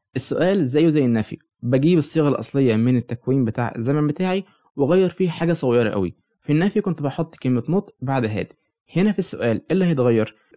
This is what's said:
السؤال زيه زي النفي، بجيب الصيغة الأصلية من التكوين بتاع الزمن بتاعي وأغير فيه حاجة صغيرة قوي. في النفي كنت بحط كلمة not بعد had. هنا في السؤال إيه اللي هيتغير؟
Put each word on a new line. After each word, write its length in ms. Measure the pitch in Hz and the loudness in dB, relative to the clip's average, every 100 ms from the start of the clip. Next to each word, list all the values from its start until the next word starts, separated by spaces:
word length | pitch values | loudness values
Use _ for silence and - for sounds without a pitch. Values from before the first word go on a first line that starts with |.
| _ 127 | _ -8
السؤال 500 | - 135 175 196 127 | -4 -2 0 0 0
زيه 220 | 147 165 | 2 2
زي 160 | 151 | 2
النفي، 340 | 127 113 - - _ _ | 2 0 -2 -10 _ _
بجيب 360 | 120 131 151 175 | -2 2 4 2
الصيغة 300 | 143 160 147 | 0 0 0
الأصلية 480 | - 113 139 131 110 | 0 -4 0 2 2
من 200 | 123 123 | 2 0
التكوين 480 | - 120 - 135 | -2 -6 -2 0
بتاع 300 | 110 120 120 123 | 0 -2 -4 -4
الزمن 300 | 117 147 147 | -2 0 0
بتاعي 380 | 147 185 190 190 _ _ - | -2 -2 -4 -6 _ _ -2
وأغير 340 | 139 180 185 | 2 2 2
فيه 180 | - 180 | 0 -2
حاجة 240 | 160 165 | -2 -2
صغيرة 380 | 165 131 120 110 | 0 2 2 2
قوي. 240 | 101 90 - _ _ | 0 -4 -6 _ _
في 100 | - | -2
النفي 280 | 151 196 214 | 0 0 0
كنت 220 | 202 160 | -2 -2
بحط 320 | 143 - 165 | -4 -4 -8
كلمة 280 | - 131 123 | -6 -2 -2
not 300 | 131 190 202 - | 0 -2 -4 -8
بعد 240 | 131 135 110 | -4 -2 -2
had. 200 | 104 - _ _ _ _ 160 | -4 -8 _ _ _ _ 0
هنا 160 | 208 | 0
في 60 | 196 | 0
السؤال 380 | 175 - 117 110 | -4 -2 -2 -2
إيه 80 | - | -2
اللي 140 | 190 | 0
هيتغير؟ 500 | 175 143 123 113 110 - _ | 0 2 2 2 0 -6 _